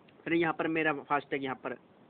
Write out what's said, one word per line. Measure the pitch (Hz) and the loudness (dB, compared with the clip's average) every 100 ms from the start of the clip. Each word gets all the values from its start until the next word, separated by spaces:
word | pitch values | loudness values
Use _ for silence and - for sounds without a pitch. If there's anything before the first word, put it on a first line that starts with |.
| - - - | -20 -14 0
फ्रेंड, | 170 | 2
यहाँ | 165 | 2
पर | 156 165 | 0 0
मेरा | 160 156 143 | 2 2 0
फास्टैग | 127 147 - 147 | 0 -2 0 -4
यहाँ | 135 127 | -4 -6
पर | 135 123 - - - | -6 -10 -12 -20 -18